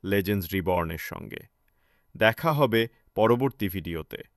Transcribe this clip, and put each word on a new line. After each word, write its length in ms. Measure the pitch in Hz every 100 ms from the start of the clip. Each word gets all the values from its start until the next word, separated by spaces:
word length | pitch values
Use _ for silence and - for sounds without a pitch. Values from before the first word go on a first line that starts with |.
লেজেন্ডস 420 | 95 101 92 101 95
রিবর্নের 520 | 98 90 90 82 82 -
সঙ্গে। 320 | - - - - _ _ _ _ _ _
দেখা 360 | - 107 113 165
হবে 280 | 151 139 113 113 _ _
পরবর্তী 520 | - 110 120 135 - 101
ভিডিওতে। 520 | 92 82 82 78 - -